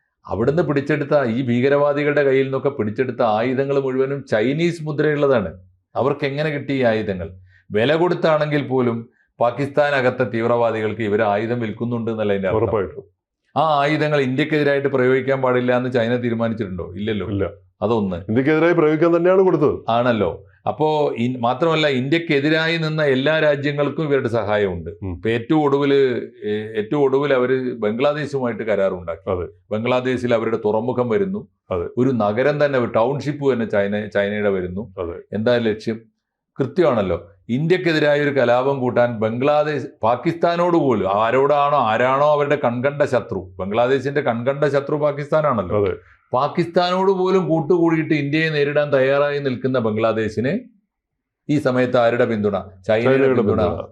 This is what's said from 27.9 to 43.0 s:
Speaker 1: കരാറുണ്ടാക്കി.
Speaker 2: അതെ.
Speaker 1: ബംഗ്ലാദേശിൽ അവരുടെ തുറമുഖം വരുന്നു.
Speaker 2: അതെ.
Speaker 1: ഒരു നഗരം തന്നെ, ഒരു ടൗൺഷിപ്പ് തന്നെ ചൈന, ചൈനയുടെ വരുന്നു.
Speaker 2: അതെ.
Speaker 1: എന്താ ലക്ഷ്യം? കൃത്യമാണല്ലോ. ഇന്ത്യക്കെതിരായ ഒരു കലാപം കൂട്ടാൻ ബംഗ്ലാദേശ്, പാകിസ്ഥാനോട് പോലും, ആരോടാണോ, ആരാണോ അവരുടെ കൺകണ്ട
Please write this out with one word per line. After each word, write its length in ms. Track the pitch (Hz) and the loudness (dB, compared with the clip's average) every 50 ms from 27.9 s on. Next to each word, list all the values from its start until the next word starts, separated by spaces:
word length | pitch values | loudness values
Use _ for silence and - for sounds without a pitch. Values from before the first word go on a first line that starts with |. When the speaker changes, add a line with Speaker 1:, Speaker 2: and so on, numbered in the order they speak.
| 110 117 139 147 147 151 147 139 143 135 127 120 110 101 | 0 0 0 0 0 -2 -4 -6 -4 -4 -4 -4 -4 -4
Speaker 1:
കരാറുണ്ടാക്കി. 680 | 110 110 101 98 98 95 92 87 87 85 82 - - 107 | -2 -2 0 2 0 0 -2 -4 -8 -8 -10 -8 -6 -4
Speaker 2:
അതെ. 160 | 92 87 85 - - _ _ - | -4 -4 -6 -8 -12 _ _ -8
Speaker 1:
ബംഗ്ലാദേശിൽ 640 | 104 110 117 123 127 127 123 131 127 - 123 120 117 | -6 -4 -2 -2 -2 0 0 -2 -2 -2 -2 0 0
അവരുടെ 240 | 110 110 113 117 107 - | 0 0 -2 -2 -2 0
തുറമുഖം 440 | - 110 113 120 127 120 123 123 117 | 0 0 0 -2 -2 -2 -2 0 0
വരുന്നു. 400 | 107 101 98 95 98 110 - - _ _ _ - | 0 0 0 -2 -4 -8 -10 -12 _ _ _ -6
Speaker 2:
അതെ. 160 | 92 87 87 - - | -4 -4 -4 -4 -2
Speaker 1:
ഒരു 140 | 117 127 135 127 | 0 0 0 0
നഗരം 500 | 110 104 104 107 120 135 147 147 147 147 | 0 0 0 0 0 0 0 0 2 0
തന്നെ, 140 | 143 135 127 | 0 0 0
ഒരു 80 | 120 | -2
ടൗൺഷിപ്പ് 640 | 101 - 113 117 127 147 131 110 143 143 143 139 139 | 0 0 2 2 0 0 -4 -4 -6 -4 -2 0 0
തന്നെ 140 | 123 117 113 | 0 0 0
ചൈന, 400 | 98 110 101 101 101 104 104 107 | 0 0 0 0 0 -2 -4 -4
ചൈനയുടെ 420 | 98 - 101 101 101 104 104 104 101 | -4 -2 -2 -2 -2 -2 -2 -2 0
വരുന്നു. 460 | 98 92 90 90 90 98 - - - 95 | 0 -2 -4 -6 -8 -8 -10 -10 -10 -10
Speaker 2:
അതെ. 360 | 90 82 87 - - - 98 | -8 -8 -10 -12 -12 -8 -6
Speaker 1:
എന്താ 200 | 104 110 123 123 | -2 0 2 2
ലക്ഷ്യം? 440 | 120 113 110 104 - - 117 110 110 - _ _ _ _ _ _ _ _ _ _ - | 2 2 0 -2 -2 -4 -6 -8 -8 -10 _ _ _ _ _ _ _ _ _ _ -6
കൃത്യമാണല്ലോ. 720 | 135 120 - 190 165 147 123 110 98 92 85 82 - - - _ _ - | -6 -2 0 2 2 2 2 2 0 0 -2 -4 -6 -12 -20 _ _ -4
ഇന്ത്യക്കെതിരായ 720 | 117 139 160 165 185 180 180 170 160 156 151 147 147 147 | -4 -2 0 0 0 0 0 0 0 2 2 2 2 2
ഒരു 100 | 147 143 | 0 0
കലാപം 500 | 139 135 120 117 120 127 127 143 143 131 | 0 0 2 2 2 2 2 0 0 0
കൂട്ടാൻ 380 | 123 123 107 120 120 120 117 104 | -2 0 2 2 2 2 0 -2
ബംഗ്ലാദേശ്, 680 | 110 110 117 123 135 147 147 151 151 151 151 135 131 - - _ | -2 -2 -2 0 0 2 2 2 0 0 -2 -6 -6 -10 -8 _
പാകിസ്ഥാനോട് 720 | 110 110 123 - - 170 165 - 180 170 170 175 175 180 170 | 0 0 0 0 -2 -4 -2 0 0 0 2 2 2 2 2
പോലും, 480 | 165 143 135 113 98 92 95 98 104 113 | 2 2 2 2 0 0 0 0 0 2
ആരോടാണോ, 540 | 117 123 131 139 143 147 143 143 143 147 139 | 2 2 2 4 4 4 2 2 2 2 2
ആരാണോ 540 | 117 110 110 117 123 131 135 139 147 151 | 2 2 2 2 2 2 2 2 4 2
അവരുടെ 260 | 151 143 143 139 147 139 - | 2 2 2 0 0 0 0
കൺകണ്ട 380 | 120 120 123 123 143 147 147 | 0 0 0 -2 -2 0 0